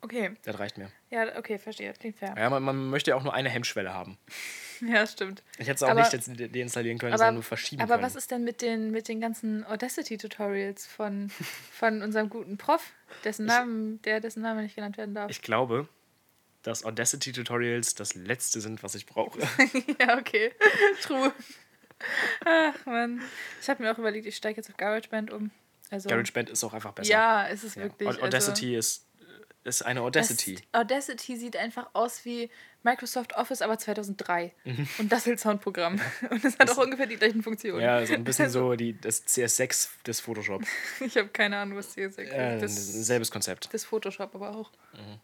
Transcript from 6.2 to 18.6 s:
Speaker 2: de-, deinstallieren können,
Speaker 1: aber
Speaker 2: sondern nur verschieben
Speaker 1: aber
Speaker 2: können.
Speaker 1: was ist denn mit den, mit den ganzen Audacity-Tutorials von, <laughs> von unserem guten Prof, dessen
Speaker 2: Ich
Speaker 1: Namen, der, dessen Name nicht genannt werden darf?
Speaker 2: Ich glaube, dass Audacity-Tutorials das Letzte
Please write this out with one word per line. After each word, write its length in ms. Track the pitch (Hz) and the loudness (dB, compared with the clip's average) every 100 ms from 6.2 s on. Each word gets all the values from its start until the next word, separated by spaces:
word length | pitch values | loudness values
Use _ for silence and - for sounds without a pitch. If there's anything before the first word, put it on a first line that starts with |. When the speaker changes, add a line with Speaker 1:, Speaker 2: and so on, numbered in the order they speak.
| 120 | -4
Speaker 2:
de-, 220 | 120 117 | -8 -6
deinstallieren 480 | 123 120 123 117 117 | -4 -4 -2 -2 0
können, 160 | 120 | 0
Speaker 1:
aber 60 | 220 | 6
Speaker 2:
sondern 160 | 226 226 | 6 4
nur 80 | |
verschieben 380 | 113 - - 143 | -2 -6 -4 -2
Speaker 1:
aber 120 | 226 | 2
Speaker 2:
können. 100 | 233 254 | 4 2
Speaker 1:
was 100 | 262 | -4
ist 140 | - | -6
denn 120 | 247 | -2
mit 180 | 240 233 | -2 -2
den, 300 | 240 226 220 | -2 -2 -2
mit 160 | 220 226 | -4 -4
den 140 | 226 | -4
ganzen 420 | 226 226 220 214 208 | -4 -2 -2 -2 -2
Audacity-Tutorials 1200 | 208 247 - - 214 214 - 202 196 196 202 - | -4 -4 -4 -6 -6 -8 -4 -2 -2 -4 -6 -14
von, 440 | - 214 202 202 - 165 | -6 -4 -4 -6 -8 -10
<laughs> 200 | - - | -10 -16
von 300 | - 226 214 | 0 2 2
unserem 260 | 208 214 214 | 0 0 0
guten 280 | 226 180 202 | -2 -8 -8
Prof, 340 | - 320 - - _ - | 2 2 2 -20 _ -8
dessen 220 | 214 214 214 | -6 -4 4
Speaker 2:
Ich 60 | |
Speaker 1:
Namen, 480 | 240 247 220 220 220 | 4 4 -2 -4 -4
der, 180 | - 220 | 0 0
dessen 220 | 220 220 | 0 -6
Name 200 | 220 220 | -4 -4
nicht 140 | 214 - | -4 -6
genannt 220 | 208 202 | -8 -8
werden 180 | 214 208 | -8 -6
darf? 160 | 208 | -6
Speaker 2:
Ich 100 | - | -8
glaube, 460 | - 113 127 117 151 _ _ _ _ _ _ _ | 0 2 4 0 -2 _ _ _ _ _ _ _
dass 200 | - 113 | -8 -6
Audacity-Tutorials 1120 | 110 110 117 143 135 127 117 120 120 120 113 - | -6 -2 0 0 -4 -6 -2 0 0 0 -2 -4
das 180 | 104 - | -6 -6
Letzte 440 | 90 127 - 117 | -4 -4 -2 -4